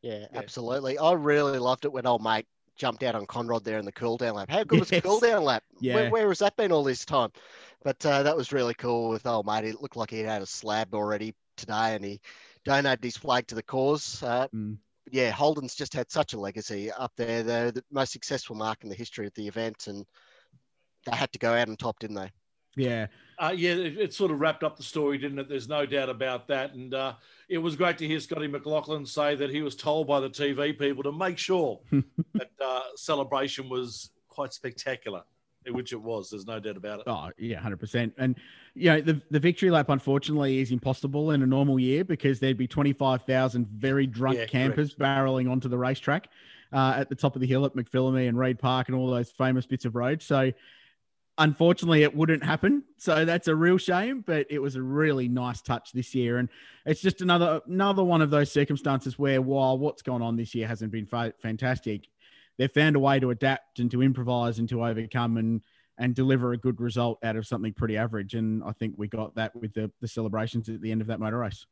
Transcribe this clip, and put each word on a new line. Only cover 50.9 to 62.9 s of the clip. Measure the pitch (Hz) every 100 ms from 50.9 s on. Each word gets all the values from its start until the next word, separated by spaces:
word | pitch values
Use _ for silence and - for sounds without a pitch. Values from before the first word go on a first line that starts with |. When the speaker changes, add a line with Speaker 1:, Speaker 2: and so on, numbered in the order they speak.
| _ _ _ _ -
Speaker 3:
unfortunately, | 156 143 170 175 170 160
it | 147
wouldn't | 151 160 160
happen. | 143 160 196 285 - _
So | - 156
that's | 165 170 175
a | 156
real | 165 185
shame, | - 180 220 269 208
but | 156 139
it | 147
was | 139 131
a |
really | 131 143 156 135 123
nice | 123 123 120
touch | - 120 -
this | 123 123
year. | 131 120 120
And | 127 - - -
it's | - 156
just | 190 180
another, | 180 175 170 156 -
another | 185 196 196
one | 185 170
of | 156
those | 147 143
circumstances | 143 143 143 - 135 135 127
where, | 139 135
while | 127 139 131 131
what's | 147 -
gone | - 127
on | 117 117
this | 113
year | 120 110
hasn't | 113 110
been | 110 104
fa-, | 120 117 -
fantastic, | 117 110 131 127 - 104 - _ _ _ _ -
they've | 135
found | - 156